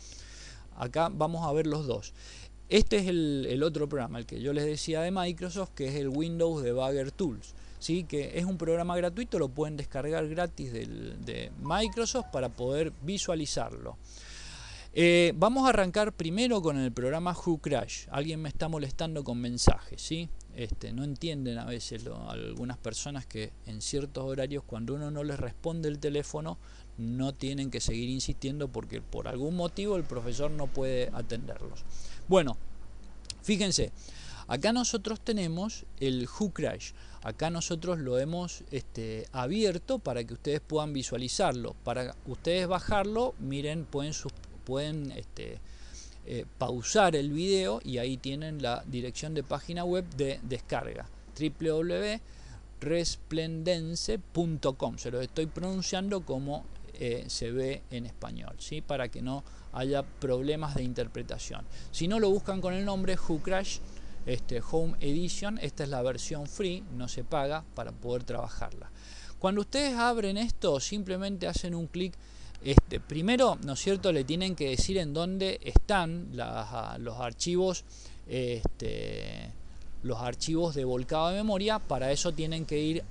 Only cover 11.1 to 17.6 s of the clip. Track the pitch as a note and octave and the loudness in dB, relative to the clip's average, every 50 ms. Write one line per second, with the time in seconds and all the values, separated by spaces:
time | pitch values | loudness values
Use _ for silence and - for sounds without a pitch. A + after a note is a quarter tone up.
11.1 | A2+ G#2 - A#2 A2+ A#2 A#2+ - - - - C#3+ E3+ G3+ A3+ G#3+ G#3+ A#3 A3+ G#3+ | -8 -8 -8 -6 -6 -6 -6 -6 -8 -6 -2 0 2 2 2 2 0 0 -2 0
12.1 | - - A3+ - - C3+ B2+ A#2+ - - C3 B2+ C#3 D3 D#3+ D#3 - - C3+ D#3 | 0 -2 -2 -2 -2 -2 -2 -2 -2 -2 -2 0 2 2 0 0 -2 -4 -4 -2
13.1 | G3+ G3 - - E3+ D#3+ D3+ - - - A#2 A2 A2 A#2 A#2+ A#2+ A#2 - - - | -2 -2 0 0 0 0 0 -2 -2 -2 -2 -4 -6 -8 -8 -10 -10 -10 -14 -16
14.1 | - - - - - - - - - - - - - - - - - - E3+ E3+ | -16 -16 -14 -14 -14 -12 -12 -12 -12 -12 -12 -12 -12 -14 -14 -2 4 8 8 10
15.1 | F3 F3 F3 E3+ - D#3 F3+ A3 B3+ C4+ C4 C4 A#3 G#3 F#3+ F3+ - G#3+ G#3+ G#3+ | 10 10 10 8 8 8 6 6 8 8 8 8 8 8 6 4 4 4 2 2
16.1 | - - E3+ E3 E3+ G#3+ B3 B3 A#3+ G3+ E3+ D#3+ C#3+ C3+ C3 B2+ A2+ B2 A#2+ C3 | 2 -2 -2 0 2 2 4 4 4 4 4 4 4 4 2 2 0 0 0 0
17.1 | D3 D#3+ F3 F3 E3+ - - F3 E3 D3 | 0 2 0 0 -2 0 2 2 2 2